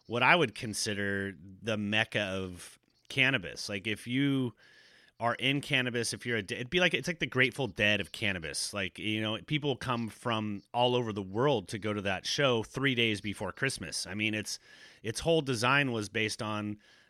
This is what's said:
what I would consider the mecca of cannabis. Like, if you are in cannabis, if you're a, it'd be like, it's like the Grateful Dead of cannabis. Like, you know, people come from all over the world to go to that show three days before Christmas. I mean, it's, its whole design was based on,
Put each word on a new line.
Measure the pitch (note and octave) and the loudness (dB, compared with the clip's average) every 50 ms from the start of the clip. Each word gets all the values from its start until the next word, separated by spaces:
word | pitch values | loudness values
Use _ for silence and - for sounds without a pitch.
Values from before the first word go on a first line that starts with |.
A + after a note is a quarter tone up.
| _ - | _ -4
what | A2+ A#2+ B2 | 0 4 6
I | C3 D#3+ | 6 8
would | F3+ D#3+ A#2+ G2+ | 6 6 4 0
consider | - - A2+ G#2 - - A2+ G#2+ G2 G2+ G2 G2 G2 G2 G2 G2 C#2+ E2 G2 F#2+ F#2 | -2 -6 -6 -4 -2 -2 -2 0 0 0 0 0 0 -2 -4 -6 -8 -14 -18 -18 -8
the | - A2+ A2 G#2 | -2 -2 0 0
mecca | G#2 G2+ G#2+ G#2+ A2 - - A#2 | 2 2 2 2 2 2 0 -2
of | G#2 F#2+ F#2+ F#2+ F#2+ F#2 F2+ F2 - - - - _ _ _ _ _ - | -2 0 -2 -4 -4 -4 -8 -10 -14 -16 -20 -20 _ _ _ _ _ -4
cannabis. | - C#3 C3 C3 C3+ A#2+ F2 E2 A#1+ - - - | 0 2 2 4 2 0 -2 -4 -8 -8 -8 -6
Like, | G#2 G2+ F2+ A2 | -6 -4 -4 -4
if | G#2+ G2 - A#2+ | -4 -4 -4 -2
you | A#2+ C3 C#3+ C#3+ C#3 C3+ C3 A#2+ - _ - - - - - - - - - _ _ - | 0 2 2 4 2 2 0 0 -2 _ -16 -20 -20 -20 -20 -20 -20 -20 -20 _ _ -2
are | A#2 A#2 A#2 | 0 0 0
in | - - C3 C#3 C#3+ | 0 0 0 0 0
cannabis, | C3 - D3 C3 B2+ B2 A#2 A#2+ A#2 - - | 0 0 0 2 2 2 0 -2 -2 -2 -4
if | G2+ - | -4 -4
you're | A#2+ A#2+ A2+ | -2 -2 0
a, | |
it'd | G2+ F#2 B2 F#2+ B2+ B2 | -2 -2 -4 -6 -4 -2
be | - F3 | 2 4
like, | F3+ F3 - | 4 4 2
it's | - D3 - | 2 -2 -2
like | F3 D#3+ | -6 -4
the | E3 C3 | -4 -2
Grateful | - B2+ B2+ C3 G#2+ - C#3 A#2 | 2 2 2 2 2 0 -4 -2
Dead | F2+ - G#2+ G#2 G#2 G2+ | 0 2 4 4 4 2
of | G2 - | 0 -4
cannabis. | - - - G#2 G2 F2+ D#2+ D2+ C#2+ - - - - | -6 -4 -2 -2 -2 -2 -4 -6 -6 -4 -6 -4 -4
Like, | G2+ G2 F2+ - - | -4 -4 -4 -6 -6
you | E2 G#2+ G#2+ G#2+ | -4 -2 -2 -2
know, | A2 G#2+ A2 G#2+ E2 - | -2 -2 -4 -6 -4 -2
people | D3+ D3+ C3 D3 C3 | -2 -2 0 0 -2
come | A#2+ - C3 B2+ A#2 A#2 G#2+ | -2 -2 -2 -2 0 -2 -4
from | - - - B2 A2+ A2 A2 G#2+ G#2 G2 - _ - | -6 -6 -4 -2 0 0 0 -2 -4 -8 -8 _ 0
all | A#2+ B2 B2 B2 | 2 4 4 4
over | B2 B2 A2+ G#2+ | 2 2 0 -2
the | G#2 | -4
world | G2+ F#2+ F#2+ G#2+ B2 D3 C#3+ A2+ F#2 - | -4 -4 -2 2 2 4 4 2 0 -2
to | - A2 | -6 -4
go | F2+ G#2+ G#2 | -2 -2 -2
to | G#2 F#2+ | 0 0
that | G2+ F#2+ F2+ - | 0 -2 -2 -2
show | - - - D3 C3+ B2 A2+ G#2 | -2 0 2 2 2 2 2 0
three | - - - C3 C#3 C3 | -4 -4 -2 0 2 2
days | A#2+ A#2 A2+ G#2+ G2+ | 4 4 2 2 0
before | - G#2 F#2+ - G#2+ F#2 | -2 -4 -6 -4 -4 -6
Christmas. | F2 - - C3+ B2+ - G#2 D#2 - - - F#2+ | -4 -2 -2 -2 -2 -4 -6 -6 -6 -6 -6 -4
I | F2+ | -4
mean, | G#2 G#2+ A2 G#2 | -2 0 0 0
it's, | G#2+ G#2 - - - _ - - - - - - - - | -2 -4 -4 -8 -10 _ -16 -20 -20 -20 -20 -18 -10 -8
its | - - - | -6 -6 -2
whole | - D#3+ E3 D#3+ | 0 2 2 2
design | D3+ C3 C3 A2+ A2+ B2 C3+ C#3+ C#3+ C3 | 2 0 0 2 4 4 6 4 4 4
was | A#2+ A2+ G#2 G2 | 2 -2 -2 -2
based | - A2+ A2 G#2+ - - | -2 -2 -2 -2 -2 -4
on, | A2 G#2+ G#2+ G#2+ G#2 G#2 G#2+ G#2+ _ - - - - _ | -4 -4 -4 -4 -4 -4 -6 -8 _ -20 -20 -20 -20 _